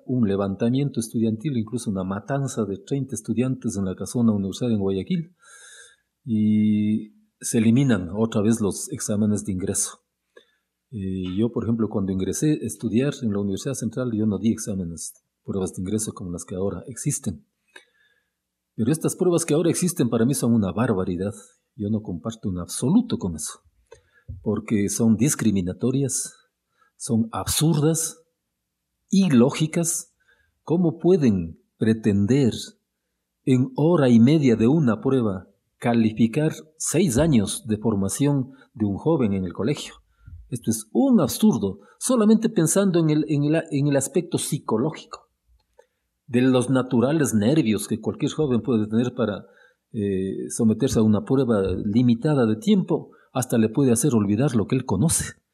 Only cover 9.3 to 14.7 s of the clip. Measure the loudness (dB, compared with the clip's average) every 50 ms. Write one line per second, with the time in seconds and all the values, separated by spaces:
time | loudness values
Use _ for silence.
9.3 | 0 -2 -2 -4 -6 -4 -4 -4 -4 -4 -4 -6 -8 _ _ _ _ _ _ _
10.3 | _ -20 _ _ _ _ _ _ _ _ _ _ -10 -8 -6 -6 -6 -6 -6 -6
11.3 | -2 -2 -2 -2 -2 -4 -2 -2 -2 -2 -2 -2 -2 -4 -2 -2 -2 -2 -2 -4
12.3 | -4 -2 0 -2 -2 -2 -4 -8 -10 -6 -6 -2 0 0 0 0 -4 -4 -4 -4
13.3 | -2 -2 -2 -2 -4 -4 -6 -6 -6 -6 -6 -6 -6 -4 -4 -4 -2 0 0 0
14.3 | 0 0 0 -2 -2 -2 -4 -8